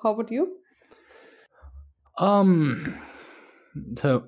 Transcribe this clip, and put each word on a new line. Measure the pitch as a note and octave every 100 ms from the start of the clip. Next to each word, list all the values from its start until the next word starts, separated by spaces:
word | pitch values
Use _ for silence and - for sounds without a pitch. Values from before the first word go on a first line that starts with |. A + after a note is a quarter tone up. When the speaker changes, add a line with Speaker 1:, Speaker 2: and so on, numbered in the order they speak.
Speaker 1:
how | A3+
about | G#3+ A3+
you? | A#3 F4+ - _ _ _ _ _ - - _ _ _ - - - _ _ -
Speaker 2:
Um, | F#3 G3+ G3 F3 D3 A#2 - - - - - - - _ _ D3+ A2+ B2
so | C#3+ B2